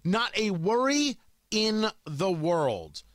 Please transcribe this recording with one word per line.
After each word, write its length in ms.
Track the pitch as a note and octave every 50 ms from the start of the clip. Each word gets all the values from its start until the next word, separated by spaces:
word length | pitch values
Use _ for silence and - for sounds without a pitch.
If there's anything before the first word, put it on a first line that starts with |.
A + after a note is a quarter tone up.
| -
Not 340 | E3+ F#3 A3+ A#3+ A3+ -
a 140 | G3+ A3 G#3+
worry 680 | G3 E3 D#3+ F#3+ A3+ A#3+ B3+ C4+ C#4+ D4 D4 C#4+ A#3+ - _ _ _ _ _ _ -
in 340 | G#3+ G#3+ A3 G#3+ G#3+ G#3+ A3 - - _
the 260 | - D3+ C#3 F#3 G3 F3+
world 720 | D#3+ D3+ E3 F3 E3+ D3+ C3 A2 F#2 E2 D#2 D2 - - - _